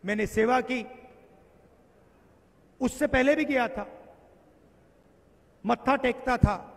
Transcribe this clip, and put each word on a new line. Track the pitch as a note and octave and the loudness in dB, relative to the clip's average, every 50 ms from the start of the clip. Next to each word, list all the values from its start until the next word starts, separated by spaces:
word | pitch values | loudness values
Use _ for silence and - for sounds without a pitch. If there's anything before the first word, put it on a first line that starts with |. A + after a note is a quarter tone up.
| - | -4
मैंने | F#3 G#3 G#3 G#3+ G3 | -4 -4 -2 -4 -2
सेवा | - G#3+ A3 A3+ B3 B3+ | 0 0 2 2 2 0
की, | B3 B3 B3+ B3 G#3+ - - - - - - - - - - - - _ _ _ _ - _ _ _ _ _ _ _ _ _ _ _ _ _ _ _ _ _ _ _ _ _ _ | 0 -2 -6 -6 -6 -10 -16 -20 -20 -20 -20 -20 -20 -20 -20 -20 -20 _ _ _ _ -20 _ _ _ _ _ _ _ _ _ _ _ _ _ _ _ _ _ _ _ _ _ _
उससे | B3+ A#3+ - - D4 D4 | -4 -4 -2 -2 -2 0
पहले | C#4+ C4 C4 C#4 D4+ | 2 2 4 4 2
भी | D4+ D4+ | 2 0
किया | C4+ C#4+ B3+ A#3+ A3 | -2 0 -2 -2 -2
था, | - G#3+ G3+ - - - - - - - _ - _ _ _ _ _ _ _ _ _ _ _ _ _ _ _ _ _ _ _ _ _ _ _ _ _ _ _ | -4 -8 -10 -12 -14 -20 -20 -20 -20 -20 _ -20 _ _ _ _ _ _ _ _ _ _ _ _ _ _ _ _ _ _ _ _ _ _ _ _ _ _ _
मत्था | G3 A#3+ A#3 - B3+ C#4 | -2 -2 0 2 0 0
टेकता | C4+ C4+ B3+ A#3+ B3 - C4 B3 A#3 | 2 2 -2 -2 -2 -2 -2 4 4
था | - G#3 G3+ F3 - - - | 4 4 4 -2 -8 -16 -20